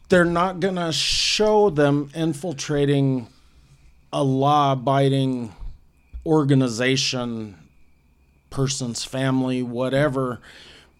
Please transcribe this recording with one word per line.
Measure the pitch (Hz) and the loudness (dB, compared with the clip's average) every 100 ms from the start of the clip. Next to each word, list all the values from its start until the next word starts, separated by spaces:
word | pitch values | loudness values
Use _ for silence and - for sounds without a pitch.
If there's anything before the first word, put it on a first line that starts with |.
| - | 2
they're | 180 | 4
not | 170 170 185 180 | 4 2 0 0
gonna | 196 180 170 | -4 -2 -4
show | 143 - - - - 214 214 208 | -2 -2 -2 0 2 4 4 4
them | 147 143 143 143 | 4 2 2 -2
infiltrating | 151 165 143 - 131 - 147 143 139 139 131 110 - _ _ _ _ - _ - | -4 -4 -4 -8 -8 -4 0 2 2 2 0 -4 -18 _ _ _ _ -20 _ -8
a | 147 | -2
law-abiding | 139 131 139 147 143 135 120 139 139 135 131 127 113 - - - _ _ _ - | 0 2 2 4 2 0 0 2 2 2 0 -2 -6 -10 -14 -14 _ _ _ -10
organization, | 165 156 139 135 127 110 127 135 - 127 120 113 107 90 80 _ - _ _ _ _ _ _ | 0 2 4 2 2 0 0 0 -2 -4 -6 -8 -10 -14 -20 _ -20 _ _ _ _ _ _
person's | - 135 - 123 113 | -4 -2 -2 -6 -8
family, | - 131 135 131 127 127 | -8 -4 0 0 0 -2
whatever, | 123 120 127 135 151 135 127 117 - - - - _ - | -4 -4 -2 0 0 0 -4 -6 -12 -20 -20 -20 _ 0